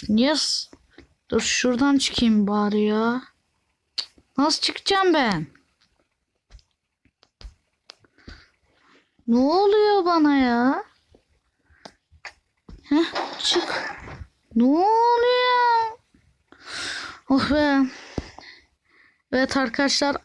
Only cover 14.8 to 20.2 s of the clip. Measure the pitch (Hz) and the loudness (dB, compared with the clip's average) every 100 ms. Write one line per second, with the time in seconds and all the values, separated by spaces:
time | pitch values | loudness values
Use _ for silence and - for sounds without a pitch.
14.8 | 392 453 480 480 480 494 494 494 480 466 | 2 4 4 2 2 2 2 2 2 2
15.8 | 453 453 _ _ _ _ _ - - - | -2 -8 _ _ _ _ _ -20 -18 -14
16.8 | - - - - - 269 - 294 294 277 | -12 -12 -14 -10 -2 0 2 0 2 2
17.8 | 262 - - - - - - - _ _ | 0 -4 -16 -14 -14 -16 -20 -20 _ _
18.8 | _ _ _ _ - 262 262 269 254 233 | _ _ _ _ -6 -2 0 0 -2 -2
19.8 | 277 - 285 277 | -2 0 -2 -2